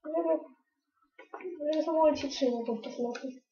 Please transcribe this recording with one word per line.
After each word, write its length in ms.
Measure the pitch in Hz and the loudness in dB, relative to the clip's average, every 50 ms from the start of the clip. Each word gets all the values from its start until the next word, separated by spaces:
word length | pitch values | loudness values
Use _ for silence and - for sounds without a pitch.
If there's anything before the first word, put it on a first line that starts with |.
| - | -8
Żeby, 380 | 311 311 330 339 330 320 311 - - - _ _ _ _ _ _ _ _ _ _ _ _ - - _ - - - 370 349 311 294 294 | -2 -2 0 2 2 2 0 0 -10 -20 _ _ _ _ _ _ _ _ _ _ _ _ -20 -20 _ -16 -10 -10 -10 -8 -4 -2 0
żeby 120 | 311 311 311 | 2 2 2
samolot 360 | 330 320 320 320 302 285 - | 2 4 6 6 6 4 4
się 80 | - | -4
trzymał 360 | 269 - - 269 247 240 233 226 | -6 -2 0 0 2 2 0 -2
podczas 340 | 233 226 214 - 277 - - | -4 -4 -4 -6 -8 -6 -4
lotu. 280 | 240 240 240 - - 269 254 - _ _ | -4 -4 -4 -6 -8 -10 -12 -12 _ _